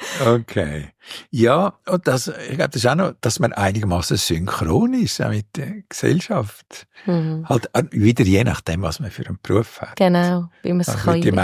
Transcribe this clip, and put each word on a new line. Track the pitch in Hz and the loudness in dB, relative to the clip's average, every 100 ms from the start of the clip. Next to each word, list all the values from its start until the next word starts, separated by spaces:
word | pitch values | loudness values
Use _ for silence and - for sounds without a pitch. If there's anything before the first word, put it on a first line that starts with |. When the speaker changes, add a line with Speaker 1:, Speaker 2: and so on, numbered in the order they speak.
| - - 127 | -10 -2 2
Speaker 1:
Okay. | 117 113 - 80 76 71 _ - - - | 2 0 -4 -4 -4 -10 _ -20 -18 -8
Ja, | 127 113 147 196 - - | 2 4 4 2 -4 -4
und | 180 165 | -2 0
das, | 127 - | 0 -2
ich | 104 120 139 | -8 -8 -4
glaub, | 143 | -2
das | 135 | 0
ist | 120 | 2
auch | 151 | 2
noch, | 190 - | 0 -2
dass | 120 - | -4 0
man | 117 | -2
einigermaßen | - 98 101 104 87 - - | 0 0 0 0 0 0 -2
synchron | - 80 92 - 80 101 240 254 | 0 -2 -2 -4 0 2 2 2
ist, | 196 - | 0 0
auch | - | -2
mit | 107 104 - | -2 -4 -8
der | 135 208 - | -10 -10 -14
Gesellschaft. | - 117 151 - 190 104 - _ - - - - | -4 0 0 0 -4 -4 -8 _ -20 -20 -12 -4
Speaker 2:
Mhm. | 175 160 160 160 | -2 -2 -4 0
Speaker 1:
Halt, | 117 - - | 0 0 -2
äh, | 175 | -2
wieder | - 104 117 101 | 2 4 4 4
je | 95 | 4
nachdem, | 98 73 - 82 | 2 -2 -4 -4
was | 85 - | -4 -6
man | 107 | -8
für | - - | -10 -10
einen | 92 | -10
Beruf | - 101 117 - | 0 0 0 -6
hat. | - - | -14 0
Speaker 2:
Genau, | 185 175 175 180 175 - | 2 4 2 0 -4 -6
wie | - | -4
man's | 180 175 | -2 -2
Speaker 1:
Also | - - | -2 0
Speaker 2:
kann | 170 | 2
Speaker 1:
die | 170 | 2
Speaker 2:
einbringen. | 98 | 2